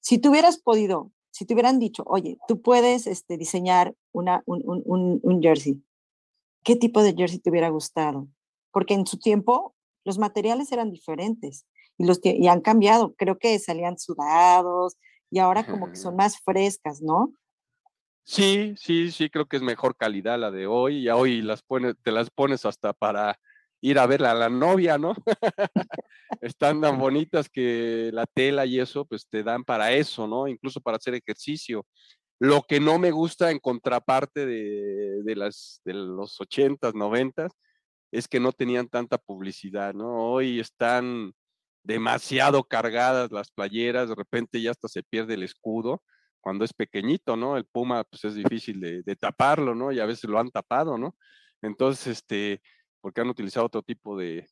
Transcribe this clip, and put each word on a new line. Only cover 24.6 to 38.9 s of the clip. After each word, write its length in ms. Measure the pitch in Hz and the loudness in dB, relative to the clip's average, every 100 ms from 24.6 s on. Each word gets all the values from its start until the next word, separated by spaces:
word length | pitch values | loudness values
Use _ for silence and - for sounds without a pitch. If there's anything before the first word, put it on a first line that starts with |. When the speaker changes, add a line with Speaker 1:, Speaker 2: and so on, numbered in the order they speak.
| 160 190 170 147 | 2 4 2 2
Speaker 2:
¿no? 180 | 160 202 - | -2 -4 -4
<laughs> 760 | 202 220 - 196 196 175 160 - _ _ - | -2 -2 -2 -4 -4 -6 -12 -16 _ _ -12
Están 400 | 120 - 143 151 | -12 0 0 2
tan 180 | 156 131 | 0 2
bonitas 480 | 135 143 160 165 143 | 0 0 0 -2 -2
que 640 | - 123 117 117 113 113 | -2 -2 -2 -2 -4 -4
la 140 | 113 120 | -4 -4
tela 400 | - 131 143 131 | 0 0 2 0
y 140 | 127 | -2
eso, 260 | 127 143 143 | -2 -6 -8
pues, 220 | 107 - | -12 -8
te 140 | 110 | -6
dan 200 | 107 120 | -4 -4
para 300 | 127 117 107 | -2 0 2
eso, 340 | 135 147 - 107 | 2 0 -4 -6
¿no? 200 | 117 139 | -4 -4
Incluso 340 | 120 135 135 | -6 -10 -8
para 160 | 127 110 | -6 -6
hacer 160 | - | -6
ejercicio. 720 | 123 - 107 - 156 - 113 - _ _ _ _ _ | -8 -8 -10 -8 -10 -8 -10 -10 _ _ _ _ _
Lo 240 | 131 143 | 4 4
que 160 | - 143 | 4 2
no 200 | 151 165 | 4 4
me 120 | 180 | 2
gusta 380 | 156 165 - 170 | 0 -4 0 -2
en 100 | 151 | 0
contraparte 840 | 131 120 135 123 - 131 139 151 135 | -4 -4 -2 -2 0 0 0 -6 -6
de, 760 | 113 104 104 101 98 101 101 | -6 -6 -6 -6 -6 -6 -4
de 120 | 107 104 | -4 -4
las, 460 | 104 - - - - | -6 -8 -20 -14 -10
de 80 | |
los 460 | 95 92 92 101 - | -8 -8 -10 -12 -12
ochentas, 520 | 95 - 139 139 123 | -8 0 0 0 -4
noventas, 600 | 107 104 117 131 131 170 _ _ _ _ _ _ | -4 -2 -2 -2 -6 -10 _ _ _ _ _ _
es 160 | 113 - | -8 -4
que 120 | 131 | -2
no 120 | 123 | -2
tenían 380 | - 123 123 | -2 -4 -4
tanta 280 | 120 | -4